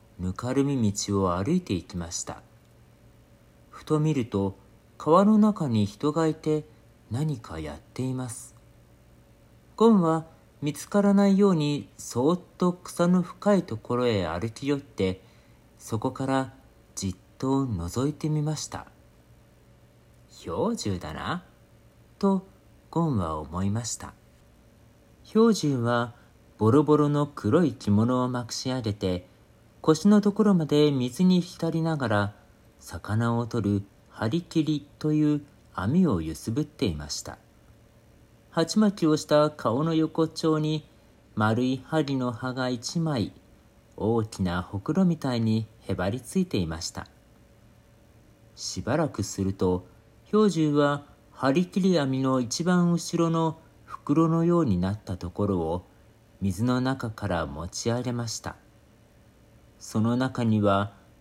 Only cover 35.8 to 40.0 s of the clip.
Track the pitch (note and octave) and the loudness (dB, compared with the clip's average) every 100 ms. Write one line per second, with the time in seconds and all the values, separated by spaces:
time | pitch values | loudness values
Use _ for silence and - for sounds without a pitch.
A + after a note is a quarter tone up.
35.8 | F#2+ E3 F3+ F#2 D#2+ D#2+ - A#2 D3+ - | 0 2 2 2 -4 -8 -6 -4 -6 -4
36.8 | A#2+ D2+ C#2+ - - - _ _ - - | -4 -4 -8 -10 -12 -16 _ _ -20 -20
37.8 | _ _ _ _ - _ _ - E3 G#3+ | _ _ _ _ -20 _ _ -2 0 2
38.8 | G#3+ G3 D#3+ D3+ - D3+ D3+ D3+ A#2 A#2 | 2 4 2 2 2 2 2 0 -2 0
39.8 | D#3+ D#3+ | 0 0